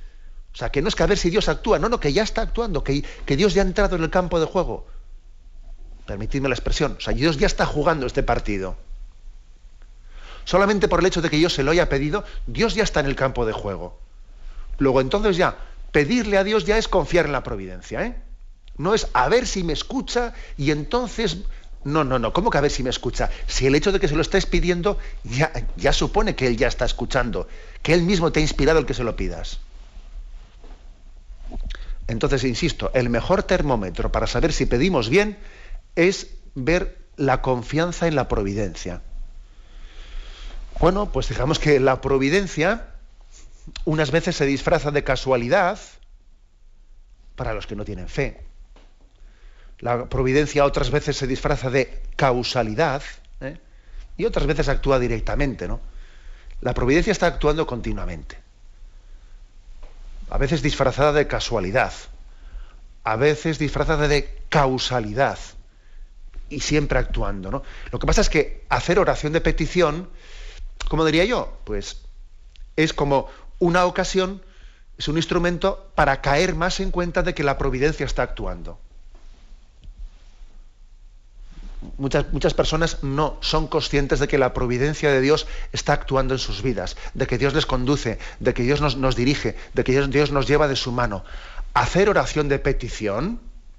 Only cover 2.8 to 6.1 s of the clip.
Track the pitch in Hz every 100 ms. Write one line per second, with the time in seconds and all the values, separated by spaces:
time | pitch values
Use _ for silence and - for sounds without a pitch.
2.8 | - 139 - - - 139 202 175 190 185
3.8 | 196 175 160 185 180 170 156 190 147 101
4.8 | - - - - - - - - - -
5.8 | - - -